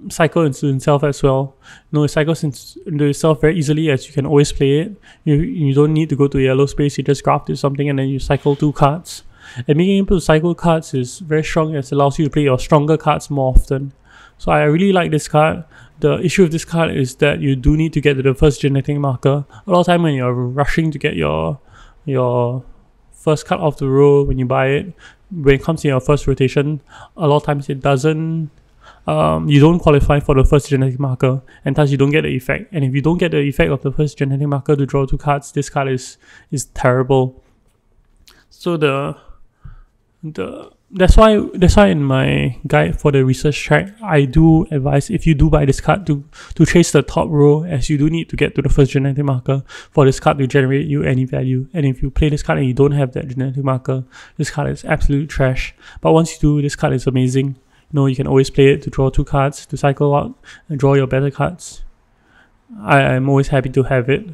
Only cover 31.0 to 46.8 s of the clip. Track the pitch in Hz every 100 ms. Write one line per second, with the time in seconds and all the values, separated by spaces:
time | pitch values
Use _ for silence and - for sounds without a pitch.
31 | 139 127 131 131 - - - 139 147 139
32 | 139 151 151 135 - 147 208 175 135 139
33 | 151 175 175 151 143 131 165 139 139 -
34 | 151 - 139 135 147 143 139 147 135 139
35 | 135 143 147 143 - 147 139 147 135 127
36 | - - _ - - 139 - - 135 127
37 | 127 135 131 - _ _ _ _ _ _
38 | _ _ _ _ _ _ 180 165 147 139
39 | 147 151 - - - _ - - - _
40 | _ _ 156 156 180 - - _ _ 190
41 | 180 - 220 214 - 190 175 208 202 165
42 | 139 131 139 143 143 120 139 147 165 160
43 | 151 139 131 127 151 143 - 151 196 -
44 | 214 156 139 160 160 160 - 151 135 143
45 | - 165 165 143 156 151 143 131 - 160
46 | 165 143 143 - - - 160 180